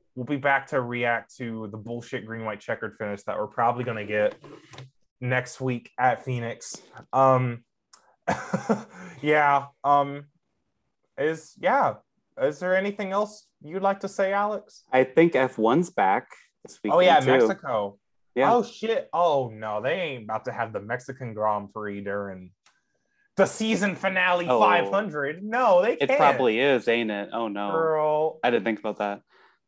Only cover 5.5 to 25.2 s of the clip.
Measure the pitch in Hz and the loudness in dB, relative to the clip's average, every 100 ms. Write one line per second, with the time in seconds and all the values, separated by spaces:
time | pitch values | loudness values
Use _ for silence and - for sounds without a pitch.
5.5 | - 131 120 - - 123 113 - 123 117 | -6 -4 -4 -8 -2 0 0 -2 -6 -6
6.5 | - - - - - - - 135 127 123 | -10 -14 -16 -18 -20 -4 4 6 4 2
7.5 | 120 - _ _ - _ _ - - - | -4 -12 _ _ -20 _ _ -6 -6 -4
8.5 | - - 180 - - - - 147 151 143 | -4 -2 -2 -4 -18 -20 -6 2 4 4
9.5 | 143 131 _ 143 143 143 143 143 _ _ | 2 0 _ 2 4 2 -4 -16 _ _
10.5 | _ _ _ _ _ _ - 151 160 - | _ _ _ _ _ _ -4 -4 -4 -10
11.5 | - 170 269 165 104 _ _ _ - 135 | -6 0 2 2 -2 _ _ _ -2 -2
12.5 | 147 180 185 202 202 196 196 208 - _ | -2 0 0 0 -4 -4 -2 -4 -6 _
13.5 | _ 147 185 196 196 190 - 190 196 208 | _ -12 -2 0 0 -4 -2 0 0 -2
14.5 | 208 - - _ 131 131 - 170 135 127 | -4 -10 -20 _ 2 4 4 4 4 0
15.5 | - 110 147 175 - 95 101 - - _ | 2 2 4 2 2 2 2 -2 -14 _
16.5 | _ - - 104 170 180 156 131 131 113 | _ -20 -10 0 4 6 6 6 6 4
17.5 | - 147 113 101 101 _ _ _ 123 139 | 2 -2 -2 -2 -8 _ _ _ 0 2
18.5 | 240 - - 220 214 - 160 175 139 123 | 2 0 -6 -4 -4 -2 0 2 2 -2
19.5 | 110 107 107 123 185 165 127 107 110 123 | -6 -8 -4 -4 -4 -4 -8 -8 -8 -6
20.5 | 113 110 107 104 123 - 131 123 107 107 | -6 -6 -8 -8 -8 -10 -12 -12 -4 -2
21.5 | 104 101 110 104 101 101 101 101 92 92 | -2 -6 -10 -10 -8 -8 -6 -8 -12 -18
22.5 | _ _ _ _ _ _ _ _ - 185 | _ _ _ _ _ _ _ _ 0 0
23.5 | - 220 190 202 160 190 185 185 180 175 | 0 -2 0 -2 -2 -4 0 2 2 2
24.5 | 120 107 175 196 196 214 151 | 4 6 4 2 -2 -2 -4